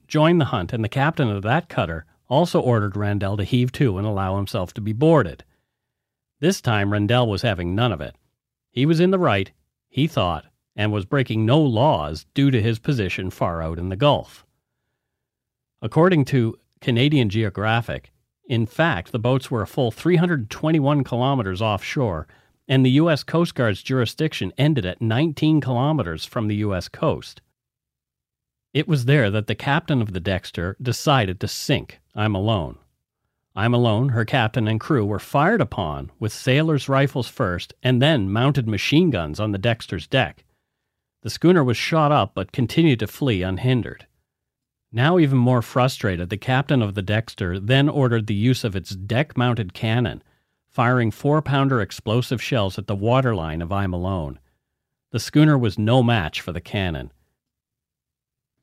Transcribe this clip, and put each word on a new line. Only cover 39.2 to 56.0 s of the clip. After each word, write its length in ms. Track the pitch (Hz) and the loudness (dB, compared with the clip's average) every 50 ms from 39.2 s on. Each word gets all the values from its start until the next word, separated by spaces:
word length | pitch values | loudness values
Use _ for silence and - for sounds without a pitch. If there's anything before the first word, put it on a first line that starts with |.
| 80 76 80 85 | -2 -4 -4 -4
on 140 | 107 107 101 | -4 -2 -2
the 60 | 98 | -2
Dexter's 480 | 98 117 113 - - - 104 85 - - | 0 -2 -2 -2 -4 -8 -8 -10 -6 -2
deck. 360 | - 113 110 - - _ _ _ _ _ _ _ _ _ _ _ _ _ _ _ _ _ | 0 0 0 -2 -4 _ _ _ _ _ _ _ _ _ _ _ _ _ _ _ _ _
The 80 | - 107 | -10 -10
schooner 340 | - - - 165 185 170 139 | -4 2 4 4 4 4 4
was 140 | 123 110 - | 2 0 -2
shot 340 | - - 170 160 151 147 | -2 -2 0 2 2 4
up 220 | 151 131 98 - - | 2 2 2 0 -2
but 180 | - 95 - | -6 -8 -6
continued 480 | - - 120 - - 165 165 160 127 107 | -4 -4 -4 -2 2 2 2 4 2 2
to 80 | 107 - | -2 -6
flee 360 | - - 147 131 107 90 90 | -6 -2 -2 0 0 0 0
unhindered. 640 | 92 95 92 - 127 131 120 85 64 - - - _ _ _ _ _ _ _ _ _ _ _ _ _ _ _ _ _ - | -2 -2 -2 0 0 0 0 -2 -4 -10 -16 -18 _ _ _ _ _ _ _ _ _ _ _ _ _ _ _ _ _ -2
Now 240 | 113 131 160 180 185 | 0 2 4 4 4
even 200 | 156 135 135 127 | 4 4 4 4
more 240 | 120 127 127 120 | 4 4 4 2
frustrated, 680 | 110 - - 131 123 123 - - - 101 90 82 90 87 | 0 0 0 2 2 2 0 -2 -2 -2 -2 -2 -4 -4
the 60 | 107 | -6
captain 460 | 98 - - 127 131 - - 151 127 | -6 -2 0 0 0 0 2 2 2
of 140 | 110 101 98 | 2 0 -2
the 60 | 107 | -4
Dexter 600 | 95 101 107 110 113 - - - 104 87 87 98 | -2 -2 0 -2 -2 -4 -6 -6 -4 -4 -4 -2
then 260 | 95 107 131 135 139 151 | 0 2 4 4 4 2
ordered 400 | - 147 131 120 120 117 107 110 | 2 2 2 2 2 0 0 0
the 60 | 104 | 0
use 320 | 98 110 127 127 - - | 2 2 2 2 2 -2
of 100 | 110 95 | -4 -4
its 140 | 98 85 - | -6 -8 -8
deck-mounted 840 | 101 92 95 98 117 123 156 - - 127 120 123 117 113 104 92 - | -10 -10 -6 -2 -2 -2 -2 -2 -2 -2 0 0 0 -2 -4 -6 -6
cannon, 480 | - - 110 113 123 120 90 - - - _ _ _ _ _ _ _ _ _ | -6 -2 -2 0 0 0 -2 -4 -8 -14 _ _ _ _ _ _ _ _ _
firing 440 | _ - 120 120 127 123 117 110 | _ 0 2 2 2 2 0 0
four-pounder 680 | - - - 139 147 156 151 - 139 139 139 139 135 117 | -2 -2 -2 0 0 0 0 0 0 2 2 2 0 0
explosive 640 | 98 - - - - 107 107 123 120 - 127 107 | -2 -4 -8 -8 -4 -2 0 0 0 -2 -4 -6
shells 360 | - - 139 117 101 95 - - | -4 -2 0 0 0 -2 -4 -6
at 100 | 104 - | -6 -6
the 80 | 104 | -4
waterline 680 | 98 101 113 120 135 131 123 110 90 80 78 78 82 | -2 0 2 2 2 2 2 0 -2 -2 -4 -6 -6
of 100 | 85 85 | -6 -4
I'm 220 | 101 98 98 92 90 | -4 -2 -2 -2 -4
Alone. 440 | 87 90 95 98 90 78 69 64 - _ _ _ _ _ _ _ _ _ _ _ _ _ _ | -4 -4 -4 -4 -4 -4 -6 -10 -14 _ _ _ _ _ _ _ _ _ _ _ _ _ _
The 80 | - 113 | -8 -8
schooner 360 | - - - 151 156 156 147 131 | -4 0 4 4 6 6 6 4
was 220 | 120 107 - - | 2 0 0 0
no 240 | 104 110 127 131 | 0 2 4 4